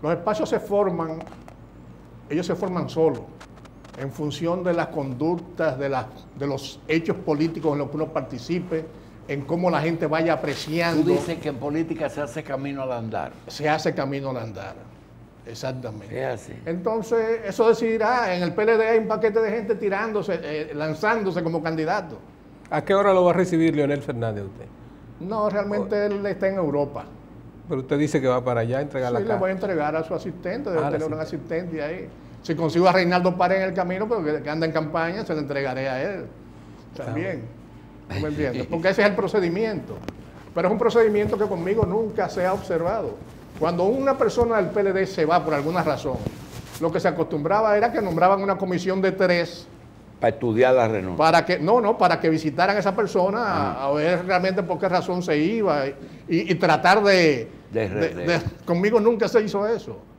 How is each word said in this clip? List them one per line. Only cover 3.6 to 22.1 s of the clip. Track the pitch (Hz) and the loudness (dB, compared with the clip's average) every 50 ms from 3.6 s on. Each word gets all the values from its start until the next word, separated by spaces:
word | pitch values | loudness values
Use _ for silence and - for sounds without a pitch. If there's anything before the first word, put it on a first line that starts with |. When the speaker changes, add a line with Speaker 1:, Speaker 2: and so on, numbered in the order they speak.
| - - - - - - - - | -20 -20 -20 -20 -20 -20 -12 -10
Speaker 1:
en | 135 139 - | -10 -10 -6
función | - 156 147 135 - 170 165 175 185 180 | -4 -4 -4 -4 -2 -2 -2 -2 0 0
de | 180 170 | 0 0
las | 165 160 - | 0 -2 -2
conductas, | - 156 139 135 131 120 147 160 180 170 165 - - - 175 156 135 135 | -4 -6 -6 -6 -4 -2 0 0 0 -2 -4 -12 -6 -2 -2 -2 0 -2
de | 143 139 | -2 -2
las, | 139 127 156 - - - - - - - | -2 -2 -4 -6 -12 -18 -20 -18 -10 -6
de | 139 | -4
los | 143 139 135 - - - - - | -4 -4 -4 -8 -10 -16 -16 -4
hechos | - 151 165 165 - 196 | 0 0 0 2 0 -4
políticos | 175 - - 156 143 156 165 160 165 147 160 143 | -4 0 -2 0 2 0 -2 -2 0 0 0 0
en | 147 | 0
los | 143 120 | -2 -4
que | 143 | -4
uno | 147 160 156 | -6 -6 -4
participe, | - 160 131 - - 123 - - 170 180 175 - 165 160 156 156 - - - - - - - - | -4 -6 -6 -6 -10 -12 -6 -4 -4 -4 -2 -4 -4 -6 -6 -6 -14 -18 -20 -20 -20 -20 -10 -8
en | 143 139 131 | -8 -8 -4
cómo | - 156 175 175 180 | -4 -2 0 0 2
la | 165 147 | 0 2
gente | 143 165 170 165 - | 0 0 0 0 0
vaya | 151 151 160 165 170 160 | 0 0 0 2 2 0
apreciando. | - - 151 135 123 - 151 156 170 170 170 165 156 156 | 0 0 -4 -4 -4 -6 -4 -2 0 0 2 2 2 4
Speaker 2:
Tú | 170 180 | 4 4
dices | 180 180 - 165 - | 2 0 -2 -6 -4
que | - 151 | -4 -6
en | 143 | -6
política | 120 123 147 147 160 165 156 165 160 160 139 | -4 -6 -4 -2 -2 -2 -2 -4 -4 -4 -4
se | - 147 | -4 -4
hace | 147 143 - 160 151 | -6 -6 -6 -10 -8
camino | - 139 131 135 143 139 139 135 | -6 -6 -6 -4 -6 -6 -4 -4
al | 131 127 | -4 -4
andar. | 120 117 113 110 101 78 64 - - - | -4 -4 -4 -4 -4 -4 -6 -8 -14 -18
Speaker 1:
Se | - - - 147 | -16 -12 -4 0
hace | 151 151 156 156 170 151 | 0 0 2 0 -2 -2
camino | - 143 139 143 139 135 135 | -2 -4 -4 -4 -6 -6 -6
al | 131 | -6
andar, | 123 113 113 104 95 98 95 92 - - - - - - - - - - - - - - | -6 -8 -8 -10 -10 -12 -12 -14 -16 -18 -20 -20 -20 -20 -20 -20 -20 -20 -20 -20 -20 -18
exactamente. | - 113 - - 131 131 127 123 120 107 107 101 101 113 117 | -16 -14 -8 -8 -8 -6 -6 -8 -10 -10 -12 -14 -10 -8 -6
Speaker 2:
Es | 131 131 123 107 - | -4 -4 -6 -6 -10
así. | - - 117 - | -14 -16 -14 -8
Speaker 1:
Entonces, | 165 165 175 180 233 220 226 214 220 233 226 220 220 226 226 226 | -6 -6 -4 -2 -2 -2 -2 -2 0 0 0 2 2 -2 -2 -2
eso | 196 185 - 233 220 | -6 0 2 4 4
decir, | 226 226 233 226 226 226 220 | 6 4 4 0 2 2 2
"Ah, | 208 247 247 233 202 180 | 2 2 2 2 0 0
en | 175 180 | 0 0
el | 175 - | -2 0
P | - 208 | 2 4
L | 220 233 | 4 6
D | 220 226 | 4 4
hay | 220 233 226 | 6 4 4
un | 220 190 | 4 2
paquete | 220 208 - 220 208 226 | -2 2 2 2 2 4
de | 220 214 202 | 2 2 0
gente | 233 220 196 233 | -2 0 -2 -2
tirándose, | - 220 202 190 196 214 226 214 208 180 - 185 165 170 | 0 0 0 0 0 -2 -2 -2 -2 -2 -2 -4 -4 -4
eh, | 147 151 151 156 156 156 | -4 -4 -4 -6 -6 -4
lanzándose | 147 151 156 156 - - 214 233 226 208 190 165 175 170 | -4 -4 -4 -4 0 2 2 2 2 0 -2 -2 -2 -2
como | 165 165 170 151 | -2 -2 -2 -2
candidato". | 165 165 160 156 156 185 208 185 160 | -2 -2 -2 0 0 0 -2 -2 -6